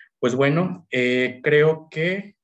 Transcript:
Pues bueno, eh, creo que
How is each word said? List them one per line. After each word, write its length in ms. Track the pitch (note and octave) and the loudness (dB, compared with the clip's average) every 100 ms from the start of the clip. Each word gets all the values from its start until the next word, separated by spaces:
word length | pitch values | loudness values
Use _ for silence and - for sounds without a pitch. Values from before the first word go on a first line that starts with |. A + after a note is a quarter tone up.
| - - | -20 -4
Pues 160 | B2+ B2 | -2 0
bueno, 500 | C#3 D#3+ F3+ F3 - | 2 2 -2 -6 -6
eh, 500 | B2+ B2 B2+ B2+ B2+ | -2 0 0 -2 -2
creo 460 | D3+ D3+ D#3 D#3+ - | 2 4 4 2 -4
que 460 | D#3 E3+ G3 G3+ _ | -6 -4 -4 -10 _